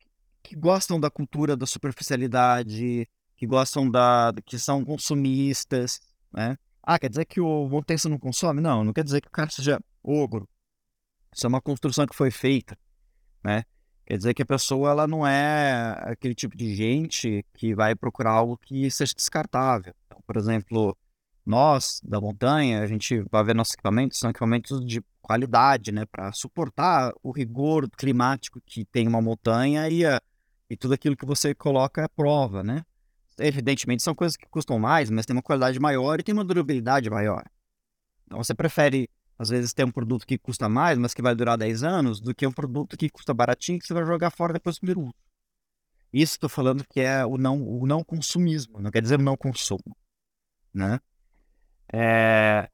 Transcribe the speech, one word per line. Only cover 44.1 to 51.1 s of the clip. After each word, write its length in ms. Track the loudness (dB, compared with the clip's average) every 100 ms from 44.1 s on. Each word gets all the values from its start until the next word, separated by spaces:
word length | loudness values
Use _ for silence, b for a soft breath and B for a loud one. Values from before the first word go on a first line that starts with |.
| 0 -2
fora 220 | -2 -2
depois 240 | -2 -4 -6
do 60 |
primeiro 180 | -4 -4
uso. 140 | -4 -10 _ _ _ _ _ _ _ _ _
Isso 260 | 2 2 0
tô 100 | -6
falando 380 | 0 0 0 -2
que 120 | -2
é 260 | 0 0 0
o 100 | 0
não, 240 | 0 0
o 240 | -2 -2 0
não 160 | 0
consumismo, 760 | -2 -6 -4 0 2 0 -6 -8
não 120 | -2
quer 100 | 0
dizer 160 | 2 4
não 180 | 2 0
consumo, 600 | -4 -4 -4 -6 -8 -20 _ _ _ _ _ _ _
né? 280 | -4 -2 -2 _